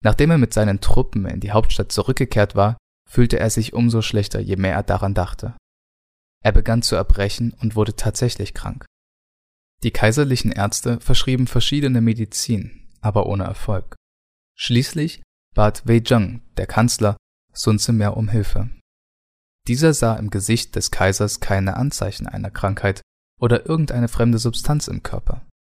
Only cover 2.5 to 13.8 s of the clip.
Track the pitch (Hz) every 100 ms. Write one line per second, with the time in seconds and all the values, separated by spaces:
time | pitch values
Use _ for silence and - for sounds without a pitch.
2.5 | - 101 117 _ _ _ - 120 - 113
3.5 | 113 110 - 120 113 107 107 101 101 98
4.5 | 95 95 92 104 98 98 98 90 - -
5.5 | 117 _ _ _ _ _ _ _ _ 110
6.5 | 104 - 117 117 95 101 - 101 - 117
7.5 | - 113 107 107 107 - - 123 - 98
8.5 | - 98 110 - _ _ _ _ _ _
9.5 | _ _ _ 113 - 107 123 143 127 -
10.5 | - 101 - - 120 - 127 - 127 127
11.5 | - - 143 143 123 113 113 107 - -
12.5 | 113 - - - _ 113 101 98 98 90
13.5 | 98 - 98